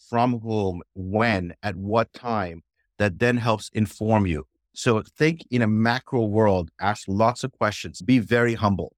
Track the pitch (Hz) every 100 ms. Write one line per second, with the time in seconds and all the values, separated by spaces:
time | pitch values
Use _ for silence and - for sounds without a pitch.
0 | - 117 123 120 113 110 98 87 - -
1 | 92 104 117 101 87 82 104 92 98 113
2 | 113 - 120 110 90 82 - _ _ -
3 | 101 82 120 123 117 107 - - 107 -
4 | 107 110 98 87 78 _ _ - - 107
5 | 95 - 156 165 - 123 107 107 113 -
6 | - 131 110 104 110 92 82 - 95 107
7 | - 98 110 123 131 - 107 101 95 -
8 | 95 127 98 120 117 113 107 92 85